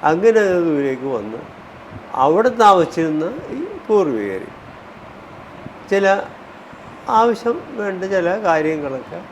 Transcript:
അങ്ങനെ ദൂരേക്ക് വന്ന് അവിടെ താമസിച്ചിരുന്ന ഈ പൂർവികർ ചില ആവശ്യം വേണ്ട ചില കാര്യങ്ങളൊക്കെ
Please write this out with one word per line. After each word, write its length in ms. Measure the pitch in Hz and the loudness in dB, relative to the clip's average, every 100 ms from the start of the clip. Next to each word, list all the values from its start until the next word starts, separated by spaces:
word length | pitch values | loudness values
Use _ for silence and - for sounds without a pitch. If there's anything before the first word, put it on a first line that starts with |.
| - | 2
അങ്ങനെ 320 | 160 214 220 202 180 170 | 4 4 4 4 2 2
ദൂരേക്ക് 400 | 147 139 131 131 123 | 0 0 -2 -4 -4
വന്ന് 220 | 104 113 - - - - - - - - 135 | -6 -10 -12 -18 -20 -20 -16 -16 -10 0 2
അവിടെ 240 | 170 240 247 | 4 2 6
താമസിച്ചിരുന്ന 600 | 220 190 160 - 165 156 160 269 - 247 | 6 6 4 0 -2 0 -2 -6 -10 -10
ഈ 40 | 359 403 - | -8 -10 0
പൂർവികർ 580 | 214 175 117 101 95 - - - - - - - - - - - - - - - | 2 2 0 -4 -6 -10 -16 -20 -20 -20 -20 -20 -20 -20 -20 -20 -16 -16 -16 -2
ചില 140 | 196 196 196 - - - - - - - - - 220 | 2 4 2 -2 -12 -20 -20 -20 -20 -20 -14 0 4
ആവശ്യം 360 | 233 220 233 277 - 226 | 4 2 -2 -4 -6 -8
വേണ്ട 240 | 208 190 190 190 | -6 -6 -2 0
ചില 120 | 170 196 208 | 0 0 0
കാര്യങ്ങളൊക്കെ 680 | 160 156 160 143 131 113 165 - | 0 0 -2 -4 -8 -10 -14 -14